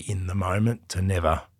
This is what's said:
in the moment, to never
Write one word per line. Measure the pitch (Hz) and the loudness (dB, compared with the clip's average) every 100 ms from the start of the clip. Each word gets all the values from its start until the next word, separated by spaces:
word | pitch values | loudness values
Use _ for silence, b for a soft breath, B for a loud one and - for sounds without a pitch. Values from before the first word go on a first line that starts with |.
| - | -4
in | 95 92 | -6 -4
the | 98 | -2
moment, | 92 98 117 113 - | 0 2 2 0 -6
to | 95 | -2
never | 95 92 80 98 - _ | 0 2 2 0 -4 _